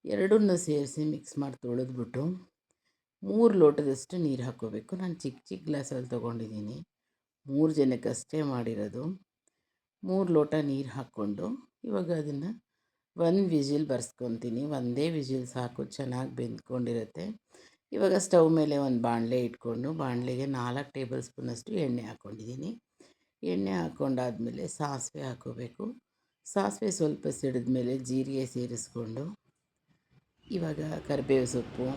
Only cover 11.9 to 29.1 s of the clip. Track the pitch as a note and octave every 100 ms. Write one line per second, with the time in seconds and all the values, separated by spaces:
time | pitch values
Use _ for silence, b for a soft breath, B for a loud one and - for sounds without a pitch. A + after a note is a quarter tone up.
11.9 | G3+ E3+ E3 D3+ C#3 E3+ A#3 _ _ _
12.9 | _ _ - E3+ F#3+ F#3+ D#3 C#3 D3 D3
13.9 | B2 - _ A#2+ A2+ A#2+ A#2 D3 C#3+ B2
14.9 | B2 D#3+ D#3+ C3 C3 B2 B2+ A#2+ - C3
15.9 | - B2+ B2+ C3 B2+ A#2+ A2 - B2+ A#2
16.9 | A#2 G#2+ - - A3 _ B B B _
17.9 | - F#3+ F#3+ F#3 F3 D#3+ D#3+ D3+ C#3+ C#3
18.9 | A#2+ A#2 A#2 A2+ B2+ A#2+ A#2 A#2 A#2 C3
19.9 | D#3+ C3+ B2 B2 B2+ C#3 C3 B2 B2+ C#3+
20.9 | C3+ B2 B2+ B2 - B2+ A#2+ - G#3+ C#3+
21.9 | A#2+ G#2+ - G2+ G#2+ A2 B2+ E3 A#3 _
22.9 | _ b b b _ - F3+ G3 F#3 E3
23.9 | - C#3 B2+ B2+ A2+ A#2 B2+ - - D3
24.9 | C3+ - D3+ C3+ B2 B2 A#2 A#2+ - G#3+
25.9 | B3+ _ _ _ _ - G3+ G3 - G#2+
26.9 | - D#3 - D3+ C3+ C3+ B2+ A#2+ C3 B2
27.9 | C3+ B2+ C3 C3 C3+ C3 B2 B2 A#2+ -
28.9 | A#2+ A2